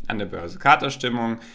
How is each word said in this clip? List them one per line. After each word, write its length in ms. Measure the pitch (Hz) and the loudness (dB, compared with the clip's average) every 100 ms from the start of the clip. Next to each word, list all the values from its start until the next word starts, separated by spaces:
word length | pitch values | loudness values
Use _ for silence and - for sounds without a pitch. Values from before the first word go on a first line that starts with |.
| - | -4
an 100 | 107 | -4
der 80 | 95 | -4
Börse. 320 | 92 85 92 | -6 -10 2
Katerstimmung. 800 | 139 151 139 - 123 120 117 113 - | 6 6 4 -4 -2 -2 -2 -4 -10